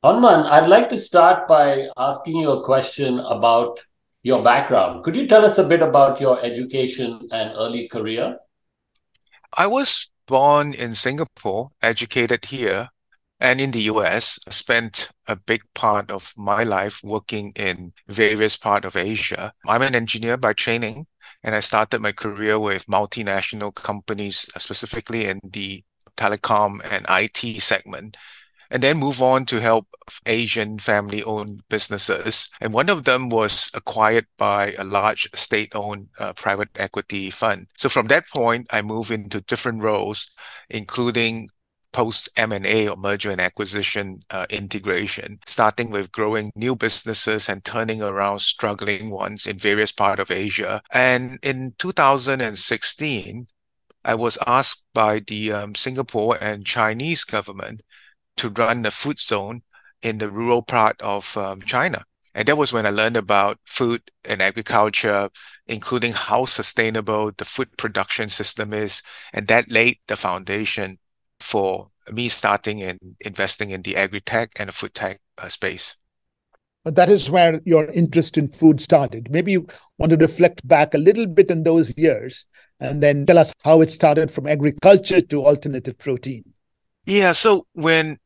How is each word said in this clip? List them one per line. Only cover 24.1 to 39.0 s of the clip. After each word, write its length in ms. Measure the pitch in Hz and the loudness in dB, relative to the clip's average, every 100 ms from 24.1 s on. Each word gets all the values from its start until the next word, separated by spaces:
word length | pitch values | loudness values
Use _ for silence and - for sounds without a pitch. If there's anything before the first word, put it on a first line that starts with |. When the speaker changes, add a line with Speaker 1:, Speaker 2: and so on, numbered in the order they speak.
| 104 104 95 - - | -8 -6 -6 -8 -8
Speaker 2:
uh, 40 | |
specifically 680 | - 98 110 - - 113 104 | -6 -4 -6 -8 -8 -6 -4
in 140 | 95 | -6
the 400 | 98 98 98 98 _ _ _ - | -10 -10 -10 -12 _ _ _ -4
telecom 640 | 107 104 - 107 104 101 - | -4 -2 0 0 0 -4 -6
and 140 | 101 - | -6 0
I 220 | 92 110 | 0 0
T 280 | - 120 110 | -4 -8 -2
segment, 580 | - 98 101 104 107 - - - _ _ _ | -2 -2 -4 -16 -16 -20 -20 -20 _ _ _
and 120 | 127 | 0
then 140 | 135 160 | 0 0
move 220 | 139 127 | -2 0
on 240 | 127 131 131 | 2 2 0
to 140 | 120 | -2
help 280 | 113 113 101 - - - - | 2 2 0 -20 -20 -12 -4
Asian 520 | 113 113 - 107 107 | -2 -2 -4 -4 -6
family-owned 840 | - 104 104 101 107 107 104 101 _ | -2 -2 -2 -8 -6 -6 -8 -14 _
businesses. 800 | 107 - 104 - 92 95 - - - | -6 -4 -4 -4 -2 -2 -4 -4 -8
And 120 | 113 | -6
one 160 | 110 160 | -2 0
of 140 | 190 | 0
them 260 | 135 127 131 | 0 0 0
was 400 | 113 107 - - | 0 0 -2 -8
acquired 520 | - - 113 107 113 - _ | -8 -10 0 2 2 -2 _
by 360 | 104 101 101 - | -2 0 -2 -4
a 60 | |
large 440 | 95 98 104 107 - | -4 0 0 -2 -6
state-owned, 760 | - - 110 107 110 104 104 98 - | -6 -2 -2 -4 -8 -8 -10 -14 -12
uh, 140 | 104 | -12
private 340 | 90 - 98 104 - | -6 -4 -4 -6 -6
equity 540 | 98 - - 101 95 | -8 -6 -8 -8 -8
fund. 360 | - 113 98 92 _ | -4 -4 -4 -8 _
So 120 | 135 | -2
from 180 | 139 110 | -2 2
that 200 | 143 - | 0 0
point, 400 | - 120 117 117 | -2 0 0 -2
I 120 | 113 | -6
moved 280 | 104 110 | -4 -6